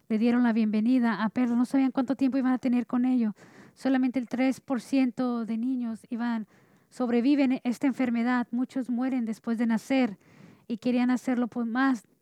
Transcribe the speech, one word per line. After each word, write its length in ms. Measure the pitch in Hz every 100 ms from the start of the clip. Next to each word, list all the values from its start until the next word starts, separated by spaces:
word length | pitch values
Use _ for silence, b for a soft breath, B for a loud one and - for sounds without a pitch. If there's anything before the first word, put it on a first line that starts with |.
| -
le 80 | 220
dieron 260 | 240 240
la 100 | 240
bienvenida 680 | 220 214 214 220 262 233 185
a 60 | 214
Perla, 260 | - 247 240
no 100 | 247
sabían 260 | 277 269
cuánto 240 | 269 254 269
tiempo 220 | 269 269
iban 160 | 254
a 40 | 254
tener 300 | 262 240 226
con 180 | 247 254
ellos. 280 | 254 220 b b b b -
Solamente 440 | 269 262 254 262
el 80 | 233
tres 340 | 240 262 -
por 200 | - 254
ciento 640 | - 269 254 - 254 240 220
de 120 | 226
niños 440 | 247 254 233 220 -
iban, 380 | 226 240 226 208 b b b b
sobreviven 680 | - 247 240 247 285 269 254
esta 220 | 247 220 285
enfermedad. 640 | 233 254 233 233 247 240
Muchos 380 | 233 254 269 247
mueren 360 | 233 262 262 226
después 320 | 214 - 226
de 100 | 233
nacer 500 | 220 - 269 240 190 b b b b -
y 100 | 233
querían 340 | 247 247 247
hacerlo 360 | 247 - 240 247
por 180 | 240 233
más 420 | 240 269 247 - _